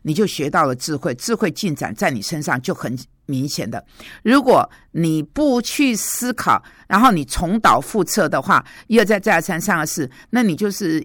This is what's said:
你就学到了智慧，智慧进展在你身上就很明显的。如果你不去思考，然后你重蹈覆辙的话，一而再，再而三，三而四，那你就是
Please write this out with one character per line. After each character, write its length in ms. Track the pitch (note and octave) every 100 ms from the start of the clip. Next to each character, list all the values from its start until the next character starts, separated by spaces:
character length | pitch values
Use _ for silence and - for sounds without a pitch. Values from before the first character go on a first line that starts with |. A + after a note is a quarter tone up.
你 100 | D3
就 140 | D#3 G#3
学 220 | - C#3+
到 160 | F3 D3
了 100 | B2+
智 200 | - D3
慧， 200 | D#3+ B2
智 180 | -
慧 160 | A3+ G3
进 260 | - G3 C#3+
展 200 | C#3 G#3+
在 160 | F3+
你 100 | B2
身 220 | - D3+
上 180 | E3 C3
就 120 | B2+
很 240 | E3 C3+ B2+ - _ -
明 220 | C3+ C#3+
显 220 | - A2
的。 140 | A#2 - - - -
如 200 | A3 C4+
果 260 | B3 E3+ - - _
你 320 | D#3 E3 D#3
不 380 | D3+ - D4+ A#3+
去 340 | - - C#4 G#3+
思 380 | - - B3
考， 280 | B3 - A2 - - -
然 120 | F#3+
后 120 | C4
你 100 | F3
重 340 | C3+ - F3 A3
蹈 180 | G#3 A#2
覆 240 | - A3
辙 240 | E3+ - D#3
的 140 | D3+
话， 220 | D#3 D3+ - - -
一 120 | A3+
而 60 | G3+
再， 120 | G#3
再 160 | G#3+ E3+
而 60 |
三， 180 | E3 E3
三 180 | G#3 E3+
而 80 | D#3+
四， 240 | - C3 - -
那 120 | A#3+
你 100 | A3
就 160 | D3 G#3
是 300 | F#3+ F3+ D#3+